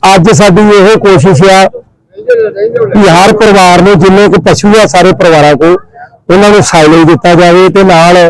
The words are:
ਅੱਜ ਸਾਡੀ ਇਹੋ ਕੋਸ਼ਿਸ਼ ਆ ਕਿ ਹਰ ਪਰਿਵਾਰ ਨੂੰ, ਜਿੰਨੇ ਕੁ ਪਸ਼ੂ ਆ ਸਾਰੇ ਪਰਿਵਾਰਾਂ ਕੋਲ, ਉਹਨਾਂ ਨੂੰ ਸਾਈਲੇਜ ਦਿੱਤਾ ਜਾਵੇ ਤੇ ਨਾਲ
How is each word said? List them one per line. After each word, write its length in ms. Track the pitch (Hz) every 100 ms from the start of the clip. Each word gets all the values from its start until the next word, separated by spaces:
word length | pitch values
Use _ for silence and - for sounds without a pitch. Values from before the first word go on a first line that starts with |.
| 190 196
ਅੱਜ 140 | 165
ਸਾਡੀ 300 | 165 202 185 214 208
ਇਹੋ 220 | 190 220
ਕੋਸ਼ਿਸ਼ 440 | 202 190 156 151
ਆ 220 | 190 190 190
ਕਿ 1400 | 494 - _ _ 392 440 480 427 196 214 - 220 202 196
ਹਰ 240 | 170 196
ਪਰਿਵਾਰ 480 | 214 220 196 180 180
ਨੂੰ, 180 | 185 202
ਜਿੰਨੇ 280 | 190 190 202
ਕੁ 140 | 190
ਪਸ਼ੂ 280 | 165 165 208 214
ਆ 40 | 208
ਸਾਰੇ 240 | 185 180
ਪਰਿਵਾਰਾਂ 420 | 185 180 160 147 143
ਕੋਲ, 220 | 160 180 - - - _ _
ਉਹਨਾਂ 200 | 180 202
ਨੂੰ 120 | 208
ਸਾਈਲੇਜ 440 | - 170 151 160 160
ਦਿੱਤਾ 260 | 160 175
ਜਾਵੇ 360 | 170 175 175 185
ਤੇ 140 | 190
ਨਾਲ 340 | 190 170 170 180 170